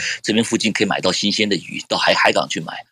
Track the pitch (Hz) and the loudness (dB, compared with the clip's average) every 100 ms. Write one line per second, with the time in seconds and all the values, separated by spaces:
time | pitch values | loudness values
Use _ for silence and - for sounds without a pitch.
0 | - - - 110 113 110 110 - 107 78 | -4 -4 0 0 2 0 0 0 0 2
1 | 92 90 101 98 104 92 - - - 101 | 0 0 0 0 0 0 -4 -12 -6 0
2 | - - - 101 71 - 80 - - | 2 4 4 2 0 -4 -6 -10 -14